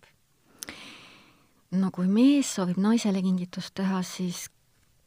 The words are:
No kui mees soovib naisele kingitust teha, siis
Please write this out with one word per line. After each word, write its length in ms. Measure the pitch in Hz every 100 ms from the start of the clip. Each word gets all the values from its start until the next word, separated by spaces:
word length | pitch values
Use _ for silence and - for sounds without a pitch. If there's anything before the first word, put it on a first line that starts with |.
| _ _ _ _ _ _ - - - - - - - _ _ _ _
No 160 | 185 190
kui 160 | - 185
mees 460 | 208 269 285 262
soovib 220 | - 180 180
naisele 440 | 208 233 214 190
kingitust 500 | 185 185 180 - -
teha, 280 | - 190 190
siis 420 | 180 - 180 175 - _ _ _ _ _